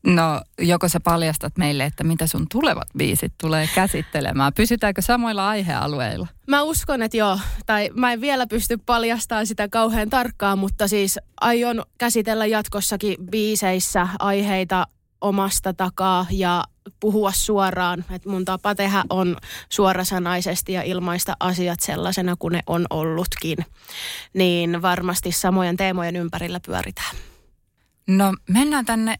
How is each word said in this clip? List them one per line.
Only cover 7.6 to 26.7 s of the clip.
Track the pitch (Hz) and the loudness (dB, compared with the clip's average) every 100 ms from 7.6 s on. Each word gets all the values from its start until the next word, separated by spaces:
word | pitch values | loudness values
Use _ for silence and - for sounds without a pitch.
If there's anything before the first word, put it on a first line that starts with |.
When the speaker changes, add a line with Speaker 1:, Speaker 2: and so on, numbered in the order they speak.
| - | 0
Speaker 2:
Tai | 214 208 - | 0 0 0
mä | 247 | 0
en | 233 | 0
vielä | 285 262 240 | 0 0 0
pysty | 226 - 233 - | -2 0 -2 0
paljastamaan | 233 233 233 - 226 214 | 0 2 -2 -2 -2 -2
sitä | 220 202 | -2 -2
kauhean | 226 226 220 214 | 2 2 2 2
tarkkaan, | 262 240 - 202 196 | 0 0 -2 0 2
mutta | 196 - 202 | 0 0 2
siis | 208 196 - - - | 2 0 -2 -8 -2
aion | 233 240 240 226 - _ | 2 2 2 -2 -6 _
käsitellä | 240 233 214 220 214 | 0 2 2 0 2
jatkossakin | 214 208 202 - 202 208 180 180 | 0 -2 -4 -2 -2 -2 -4 -4
biiseissä | 220 214 214 196 185 180 196 180 190 | 0 0 2 2 0 0 0 0 0
aiheita | 202 202 202 190 185 185 - _ _ _ | 0 0 0 0 0 0 -2 _ _ _
omasta | 202 196 196 - 190 | 0 0 0 -2 -4
takaa | 180 185 - 190 180 180 | -2 -4 0 2 2 0
ja | 196 180 175 - _ - _ | 0 2 0 -2 _ -20 _
puhua | 214 214 202 | 0 2 2
suoraan. | 190 - 208 190 185 180 175 175 | 0 0 2 2 2 -2 -2 -6
Et | 185 196 | -10 -4
mun | 190 185 | -4 -2
tapa | 185 202 202 | -2 -2 0
tehdä | 196 196 185 | 2 2 2
on | 185 180 170 - - - | 2 2 0 -8 -16 -6
suorasanaisesti | - 190 185 185 185 175 180 180 180 - | 2 4 4 0 -2 -2 -2 -2 -4 -4
ja | 185 | -4
ilmaista | 160 180 175 175 - - | -2 -4 -2 -2 -4 -2
asiat | 185 180 175 170 | -2 0 -2 -2
sellaisena, | - 147 175 185 180 175 | -4 -2 -2 -2 -2 -2
kun | 165 | -2
ne | 170 - | -2 -2
on | 170 175 | -2 0
ollutkin. | 160 160 160 180 - 160 151 165 - - - - - - | -2 -2 -2 -4 -4 -4 -4 -6 -12 -18 -12 -10 -12 -8
Niin | 190 185 175 170 170 | 2 2 4 0 0
varmasti | 180 175 180 185 180 | 0 0 0 -2 -2
samojen | 170 190 185 180 180 | 0 2 2 2 0
teemojen | 190 180 170 175 | 0 0 -2 -4
ympärillä | 170 165 170 180 | -6 -6 -8 -8
pyöritään. | - | -6